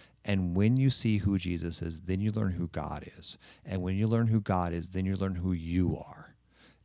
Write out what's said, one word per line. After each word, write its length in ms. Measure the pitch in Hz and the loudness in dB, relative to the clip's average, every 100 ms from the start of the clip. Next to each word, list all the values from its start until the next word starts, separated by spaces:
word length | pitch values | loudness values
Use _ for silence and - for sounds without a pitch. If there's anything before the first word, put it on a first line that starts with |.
| - _ - | -20 _ -2
And 280 | 98 90 87 | 0 0 2
when 200 | 104 127 | 4 4
you 140 | 135 | 4
see 300 | 123 117 104 | 4 2 2
who 180 | 95 98 | 2 0
Jesus 460 | 87 87 82 82 | 0 -4 -4 -4
is, 180 | 85 80 | -6 -6
then 180 | 82 95 | -4 -2
you 120 | 107 | -2
learn 220 | 107 104 | 0 -2
who 140 | 87 87 | -2 -4
God 380 | 78 73 76 - - | -6 -6 -8 -12 -12
is. 180 | - - - - | -12 -12 -16 -18
And 200 | - 92 | -8 -4
when 120 | 90 95 | -2 2
you 120 | 110 | 2
learn 180 | 113 117 | 4 4
who 160 | 110 | 2
God 320 | 101 92 87 | 2 2 2
is, 160 | 85 85 | -2 -4
then 160 | 92 95 | -2 -2
you 100 | 95 | 0
learn 200 | 98 90 | -2 -2
who 160 | 90 | 0
you 440 | 87 82 87 87 76 | -2 0 2 2 0
are. 300 | - - - - _ _ - _ | -6 -16 -20 -20 _ _ -20 _